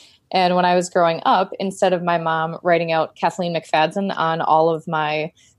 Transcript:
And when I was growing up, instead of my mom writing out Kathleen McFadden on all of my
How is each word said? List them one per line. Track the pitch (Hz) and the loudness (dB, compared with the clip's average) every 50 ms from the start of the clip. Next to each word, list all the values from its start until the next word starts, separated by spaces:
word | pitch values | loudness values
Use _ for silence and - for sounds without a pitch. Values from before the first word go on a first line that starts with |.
| - - _ _ _ - - | -20 -20 _ _ _ -4 -2
And | 185 180 180 180 180 | 0 2 2 2 2
when | 180 | 2
I | 180 180 | 2 2
was | 180 175 180 | 2 0 0
growing | - 185 170 165 165 165 - | 2 2 2 2 2 0 0
up, | - 247 185 196 196 - - | 0 2 2 0 -2 -4 -6
instead | 196 190 190 - - 185 180 | -6 -6 -2 0 0 2 2
of | 175 175 | 0 0
my | 175 175 170 | 0 -2 0
mom | 165 160 160 160 160 165 165 - - | 0 -2 -2 -2 -2 -4 -6 -4 0
writing | 180 170 165 170 165 | 2 2 2 2 0
out | 165 160 156 - _ | 0 0 -2 -2 _
Kathleen | - - 170 - - 180 175 170 | -2 -2 -2 -2 -2 -6 -4 -4
McFadden | 160 160 - - 156 156 165 165 202 196 196 - - | -6 -6 -2 0 2 2 2 0 -2 -4 -4 -2 -2
on | 165 160 165 165 | -2 -2 -2 -2
all | - - 151 160 160 165 | 0 2 2 4 4 2
of | 165 156 - - | 0 -2 -4 -6
my | 165 156 156 151 151 156 151 175 _ _ _ _ _ | -4 -4 -2 -2 -4 -4 -6 -8 _ _ _ _ _